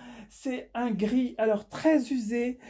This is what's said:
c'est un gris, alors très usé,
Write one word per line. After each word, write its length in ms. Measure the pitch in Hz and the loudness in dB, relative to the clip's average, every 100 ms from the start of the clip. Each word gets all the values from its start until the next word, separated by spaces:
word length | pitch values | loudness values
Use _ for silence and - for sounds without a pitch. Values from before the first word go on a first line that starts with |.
| - - - | -20 -20 -20
c'est 400 | - 269 254 - | -10 -6 -6 -6
un 180 | 233 240 | -4 -2
gris, 440 | 190 208 247 247 - | 0 2 2 0 2
alors 320 | 220 208 - | 2 2 -2
très 420 | - 311 302 247 | 0 4 4 2
usé, 480 | 269 208 240 247 254 | -2 -2 -2 -2 -4